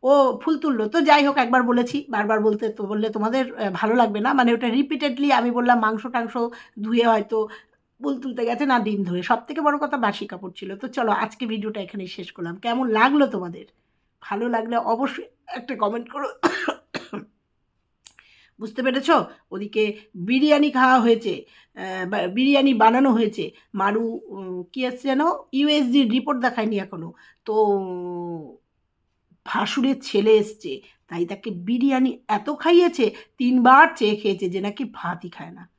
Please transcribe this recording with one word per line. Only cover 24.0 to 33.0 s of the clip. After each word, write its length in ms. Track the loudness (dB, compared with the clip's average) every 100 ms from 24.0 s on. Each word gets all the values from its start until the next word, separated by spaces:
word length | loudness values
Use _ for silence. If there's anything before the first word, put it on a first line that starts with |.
| -2 -6 -12
উম, 360 | -14 -10 -10 -10
কি 120 | -6 -6
আছে 120 | -4
যেন, 220 | -2 0 0 -2 -4
ইউএসজির 600 | -2 2 2 4 4 4
রিপোর্ট 280 | 0 -2 -2
দেখায়নি 400 | -2 -2 -2 -2
এখনো। 340 | -6 -10 -14 -16 _ _ -4
তো 340 | 2 2 2 -2 -8 -8 -8 -8 -10 -14 -20 _ _ _ _ _ _ _ _ -8
ভাসুরের 500 | -4 -4 -2 0 -2
ছেলে 300 | -2 0 6
এসছে, 500 | 4 4 -8 -12 -12 _ _ _
তাই 180 | -6 -6
তাকে 260 | -6 -10
বিরিয়ানি 680 | -10 -4 0 0 2 0 -2 _
এত 220 | -4 -4 -4
খাইয়েছে, 520 | 4 6 6 2